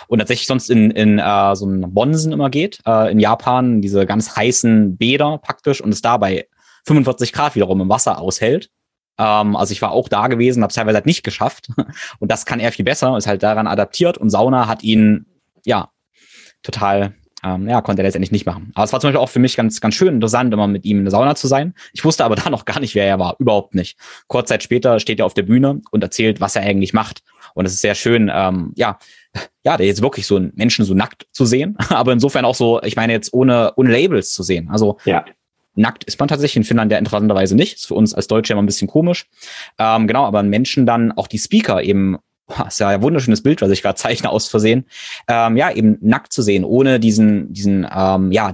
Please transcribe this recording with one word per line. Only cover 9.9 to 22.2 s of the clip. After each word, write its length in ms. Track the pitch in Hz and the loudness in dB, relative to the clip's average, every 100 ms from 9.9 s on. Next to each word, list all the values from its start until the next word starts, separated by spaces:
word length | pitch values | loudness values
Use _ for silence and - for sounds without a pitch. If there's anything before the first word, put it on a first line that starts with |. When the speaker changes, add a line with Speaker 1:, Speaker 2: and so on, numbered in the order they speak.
Speaker 1:
auch 180 | 123 - | -2 0
da 160 | 101 120 | -2 0
gewesen, 380 | 117 123 120 | 2 2 2
hab's 100 | 101 | -2
teilweise 220 | - 107 107 | -2 0 2
halt 100 | 156 | 0
nicht 160 | - | -2
geschafft. 480 | - - 120 - - 120 - - | -6 -4 -4 -6 -8 -6 -8 -10
<laughs> 240 | - - | -18 -10
Und 120 | 104 | -4
das 160 | 110 - | -4 -4
kann 120 | 120 | -4
er 120 | 117 | -4
viel 140 | - 107 | -2 -2
besser, 300 | 147 131 120 | 0 0 0
ist 120 | 107 | -2
halt 160 | 98 | 0
daran 240 | 104 107 107 | 0 0 0
adaptiert. 500 | 104 98 - 175 - | -2 -2 0 0 0
Und 140 | 107 | 0
Sauna 360 | 104 127 131 110 | 2 2 2 0
hat 140 | 110 | -2
ihn, 460 | 110 110 107 104 - _ _ _ 113 | 0 4 4 2 -4 _ _ _ -4
ja, 240 | 104 85 _ _ _ _ - - _ | -4 -4 _ _ _ _ -20 -20 _
total, 500 | - 110 101 101 98 - _ - | -12 -4 -2 0 -2 -8 _ -12
ähm, 240 | 95 92 104 | -8 -6 -2
ja, 140 | 120 | -2
konnte 220 | 113 98 | 0 -2
er 20 | 95 | -2
letztendlich 260 | 87 95 | -2 -2
nicht 140 | 104 - | -2 -4
machen. 260 | 87 - - | -8 -8 -4
Aber 80 | |
es 100 | 110 | -2
war 60 | 131 | 0
zum 80 | 147 | 0
Beispiel 120 | 135 | 0
auch 100 | 123 | 0
für 100 | 123 | 2
mich 160 | 127 - | 0 0
ganz, 260 | 113 - | -2 -2
ganz 140 | 110 - | -4 0
schön 180 | 185 | 0
interessant, 400 | 127 110 120 127 | 2 0 0 0
immer 140 | 107 101 | 0 0
mit 180 | 98 98 | -2 -2
ihm 140 | 101 | 0
in 60 | 98 | 2
der 60 | |
Sauna 220 | 101 135 | 2 2
zu 140 | 156 131 | 0 0
sein. 260 | 135 165 - - | 0 -2 -8 -18
Ich 140 | - 160 | -2 -2
wusste 180 | - | 0